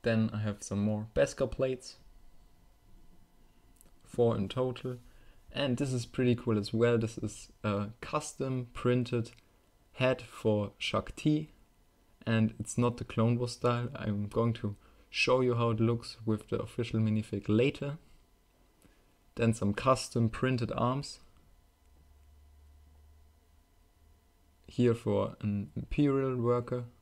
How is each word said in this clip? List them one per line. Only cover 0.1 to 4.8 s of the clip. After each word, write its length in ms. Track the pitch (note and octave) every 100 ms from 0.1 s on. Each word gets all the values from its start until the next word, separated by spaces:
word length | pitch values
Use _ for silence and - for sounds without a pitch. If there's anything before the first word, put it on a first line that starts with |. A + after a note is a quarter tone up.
| A2+ A2
I 80 | G#2+
have 220 | G#2+ G2+
some 220 | - G2+
more 240 | G#2 G#2+ A2
Beskar 340 | - C#3 - C3+
plates. 460 | - C3 B2+ - - - - - - - - - _ - - - - - _ - _ _ - - -
Four 320 | - - A#2
in 120 | G#2 G2
total. 500 | C3 B2+ B2